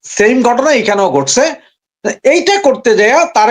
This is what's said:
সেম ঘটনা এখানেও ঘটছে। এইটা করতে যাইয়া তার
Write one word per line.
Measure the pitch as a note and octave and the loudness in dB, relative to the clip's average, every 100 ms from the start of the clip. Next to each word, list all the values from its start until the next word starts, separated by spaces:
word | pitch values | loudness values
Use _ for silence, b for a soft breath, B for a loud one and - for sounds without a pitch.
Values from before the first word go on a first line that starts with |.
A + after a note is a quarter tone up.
সেম | - - G#3 B3+ | -14 -2 0 2
ঘটনা | A#3+ A#3+ C#4+ | 0 0 0
এখানেও | C4+ G3+ G3+ F#3+ | 0 0 -2 0
ঘটছে। | F3+ F3 - D#4 D4+ b b _ _ - - | -2 -2 -2 -2 -4 b b _ _ -10 -4
এইটা | C4 E4 F#4 G4+ | 0 0 0 0
করতে | E4+ A#3+ A#3+ G#3 | 0 -2 0 2
যাইয়া | G#3+ C#4+ E4+ | 2 2 0
তার | A3+ A3 | 0 0